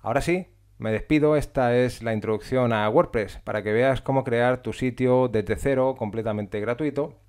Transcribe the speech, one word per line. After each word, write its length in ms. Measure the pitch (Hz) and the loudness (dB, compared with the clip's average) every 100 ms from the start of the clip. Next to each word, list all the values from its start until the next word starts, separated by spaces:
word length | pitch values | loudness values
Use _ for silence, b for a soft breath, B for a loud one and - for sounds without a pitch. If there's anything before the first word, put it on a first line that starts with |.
Ahora 220 | 104 123 | 0 0
sí, 260 | 147 180 180 _ _ _ | 0 -2 -4 _ _ _
me 120 | 110 | -4
despido. 460 | 107 - 156 151 151 | -4 2 2 4 2
Esta 400 | 123 - 123 120 | 0 0 2 4
es 260 | 123 120 | 2 -2
la 120 | 113 | -4
introducción 580 | 110 104 107 - 131 123 | -4 -2 -4 -2 0 2
a 160 | 110 107 | 2 2
WordPress 500 | 123 170 117 98 - | 2 2 0 -4 -8
para 180 | - 107 | -6 -4
que 100 | 101 | 0
veas 280 | 107 131 127 | 2 2 0
cómo 240 | - 135 | 0 -2
crear 380 | 123 117 123 127 | 0 0 2 0
tu 100 | 123 | -4
sitio 560 | 110 127 123 127 127 127 | -4 -4 0 2 2 2
desde 280 | 110 98 107 | 0 -2 -2
cero, 380 | 139 135 131 131 | 0 2 0 0
completamente 600 | 110 107 110 107 104 107 | -6 -4 -4 -4 -4 -4
gratuito. 640 | 104 120 151 139 156 - | -4 -2 -2 -4 -6 -8